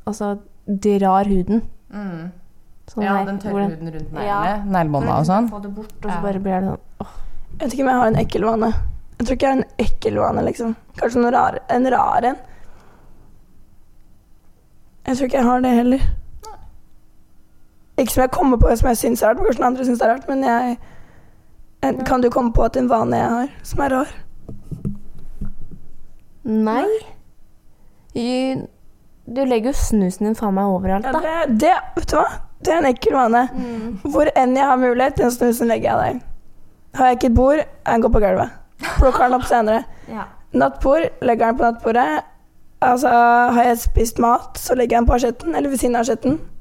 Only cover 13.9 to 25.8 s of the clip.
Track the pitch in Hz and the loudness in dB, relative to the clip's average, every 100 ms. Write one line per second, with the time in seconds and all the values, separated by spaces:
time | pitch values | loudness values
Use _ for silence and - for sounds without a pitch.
13.9 | - - - _ - - - _ - - | -20 -20 -20 _ -20 -20 -20 _ -20 -20
14.9 | - - 254 254 269 240 254 254 233 247 | -12 -6 -4 -2 0 2 2 2 2 4
15.9 | 262 - - - - 440 - - - - | 4 4 2 -6 -14 -16 -18 -18 -20 -20
16.9 | - - - - - - - - _ _ | -20 -20 -20 -20 -20 -20 -20 -20 _ _
17.9 | - 240 254 254 240 269 240 - 226 277 | -4 -2 0 0 2 2 4 4 4 2
18.9 | 226 - 233 - 302 440 247 247 254 254 | 2 0 2 2 2 0 2 0 0 0
19.9 | 240 226 254 269 269 262 233 247 240 - | 2 0 0 -2 -2 0 0 -2 -6 -12
20.9 | - - - - - - - - - 269 | -20 -20 -20 -20 -20 -20 -20 -20 -6 -4
21.9 | 262 247 254 240 262 240 226 226 262 247 | -2 0 2 2 2 2 2 2 2 0
22.9 | 240 240 240 233 233 277 - - - 277 | 2 0 0 0 -2 -4 -8 -6 -2 0
23.9 | 262 294 - - - - 202 - - - | 0 -2 -8 -14 -14 -14 -14 -12 -10 -8
24.9 | - - - - - - - - - | -8 -10 -10 -8 -6 -6 -4 -6 -8